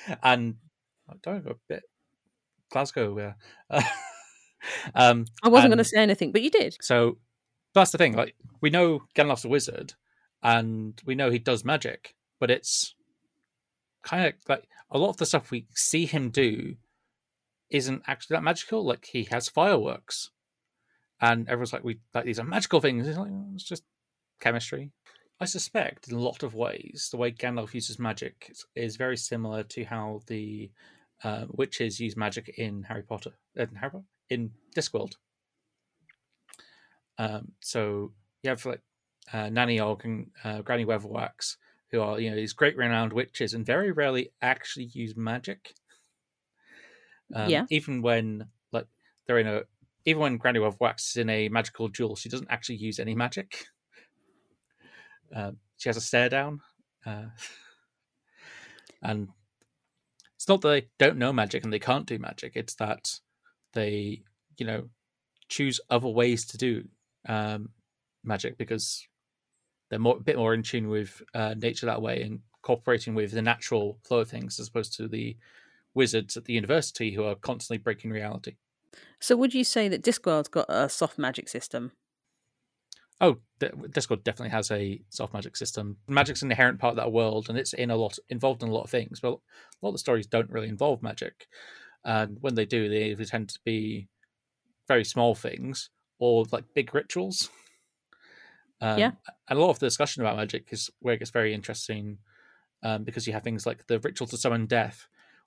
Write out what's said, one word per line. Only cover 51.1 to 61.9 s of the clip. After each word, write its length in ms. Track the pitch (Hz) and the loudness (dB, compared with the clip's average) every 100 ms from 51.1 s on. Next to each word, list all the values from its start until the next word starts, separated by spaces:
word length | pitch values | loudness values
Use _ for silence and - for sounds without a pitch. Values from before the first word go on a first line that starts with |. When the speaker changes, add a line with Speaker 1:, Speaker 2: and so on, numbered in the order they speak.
Speaker 1:
is 60 | 120 | -2
in 120 | 110 | 0
a 200 | 107 107 | 0 0
magical 400 | 113 113 - 110 | 0 -2 -6 -8
duel, 280 | 101 113 101 | -2 -4 -4
she 120 | 113 | -8
doesn't 220 | 127 - | -10 -6
actually 260 | 113 - 110 | -6 -6 -8
use 220 | 110 107 | -6 -6
any 160 | 110 | -4
magic. 520 | 113 123 - 190 - - _ _ - _ _ _ _ _ _ _ _ - - - - _ | -2 -2 -4 -10 -14 -18 _ _ -20 _ _ _ _ _ _ _ _ -20 -20 -20 -20 _
Um, 240 | 113 101 107 _ - | -8 -8 -10 _ -6
she 120 | 127 | -2
has 60 | 113 | -2
a 20 | |
stare 280 | - 120 123 | 2 4 4
down. 300 | 135 143 147 _ _ _ _ | 2 -2 -8 _ _ _ _
Uh, 220 | 110 104 113 113 - - - _ _ _ _ _ | -12 -12 -12 -16 -18 -18 -20 _ _ _ _ _
<laughs> 840 | _ _ - - - - - - | _ _ -20 -20 -20 -20 -20 -10
and 260 | 110 107 98 _ _ _ _ _ _ _ _ _ _ - | -6 -4 -6 _ _ _ _ _ _ _ _ _ _ -8
it's 120 | - | 2
not 120 | 196 | 4
that 60 | 151 | 4
they 200 | 143 - - | 2 0 6
don't 200 | 143 147 | 6 6
know 140 | 123 | 0
magic 320 | 127 101 - | 2 0 -2
and 80 | 110 | -2
they 60 | 107 | -4
can't 280 | - | 0